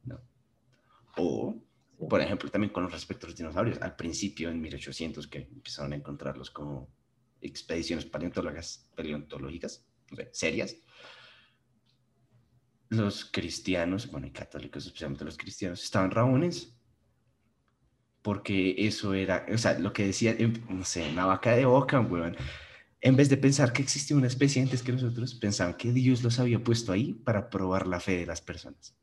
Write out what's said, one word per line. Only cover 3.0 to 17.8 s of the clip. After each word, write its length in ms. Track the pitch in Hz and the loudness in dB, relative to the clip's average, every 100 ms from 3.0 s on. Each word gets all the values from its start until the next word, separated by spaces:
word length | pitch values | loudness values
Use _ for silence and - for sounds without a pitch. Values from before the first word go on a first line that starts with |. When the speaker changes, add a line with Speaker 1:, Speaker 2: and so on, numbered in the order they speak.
| - - 85 | -10 -12 -12
Speaker 1:
a 20 | |
los 80 | 82 | -10
dinosaurios, 420 | 80 82 113 90 | -6 -2 -2 -2
al 140 | 92 - | -8 -6
principio, 540 | 82 80 101 - 82 | -8 -4 -6 -4 -6
en 100 | 82 | -4
mil 120 | 78 | -8
ochocientos, 540 | 71 69 69 82 73 71 | -10 -12 -8 -8 -8 -12
que 220 | 73 62 | -14 -14
empezaron 400 | 62 - - 71 | -16 -14 -8 -8
a 40 | 73 | -8
encontrarlos 520 | 71 71 71 69 64 | -10 -10 -8 -10 -12
como 400 | - 73 69 67 _ _ _ _ _ | -12 -10 -10 -12 _ _ _ _ _
expediciones 640 | - - - 85 82 85 - | -14 -14 -6 -6 -4 -6 -6
paleontólogas, 840 | - 87 - 85 73 85 - _ - | -8 -6 -4 -6 -8 -12 -14 _ -10
paleontológicas, 920 | 78 73 73 71 69 82 - - _ _ _ | -8 -8 -10 -12 -10 -10 -10 -12 _ _ _
no 80 | - | -16
sé, 120 | - | -12
serias, 440 | - 82 - - - _ - - - - - _ _ _ _ _ _ _ _ _ _ _ _ _ _ _ | -4 -2 -2 -6 -8 _ -20 -20 -20 -20 -20 _ _ _ _ _ _ _ _ _ _ _ _ _ _ _
los 380 | 113 101 - - | 2 2 0 -6
cristianos, 840 | - 85 - - 90 85 95 - | -4 -4 -6 -2 0 0 -2 -4
bueno, 160 | 71 71 | -10 -12
y 60 | |
católicos, 540 | - - 73 - 71 80 | -12 -14 -12 -12 -12 -14
especialmente 380 | - 78 69 76 | -10 -10 -8 -10
los 120 | 78 | -10
cristianos, 460 | 101 - 95 87 | -14 -8 -6 -6
estaban 260 | - 107 95 | -2 0 2
rabones, 680 | 104 123 131 175 170 - - _ _ _ _ _ _ _ _ _ _ | 4 4 4 2 -2 -10 -20 _ _ _ _ _ _ _ _ _ _